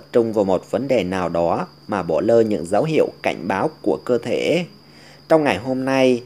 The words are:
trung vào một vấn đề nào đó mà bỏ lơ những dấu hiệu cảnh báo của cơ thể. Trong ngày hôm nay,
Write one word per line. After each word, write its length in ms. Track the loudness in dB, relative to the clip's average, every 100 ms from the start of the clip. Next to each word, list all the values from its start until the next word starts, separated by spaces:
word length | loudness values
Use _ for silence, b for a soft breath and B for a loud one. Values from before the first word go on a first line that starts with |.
| 0
trung 220 | 0 0
vào 120 | 0 0
một 260 | 0 -2
vấn 160 | -6 0
đề 160 | -2
nào 260 | 0 -2 -2
đó 380 | 0 0 0 -4 -12 -8
mà 160 | -6
bỏ 180 | -2 0
lơ 180 | 4 4
những 260 | 4 0 -2
dấu 180 | 0
hiệu 240 | 0 0 0 -2
cảnh 260 | -6 -4 -4
báo 220 | -4 -4 -4
của 180 | -4 -4 -2
cơ 120 | -2
thể. 480 | -2 -2 0 -2 -4 -12 B B B B 0
Trong 160 | 2
ngày 140 | 2 0
hôm 280 | -2 -4 0
nay, 380 | 2 4 2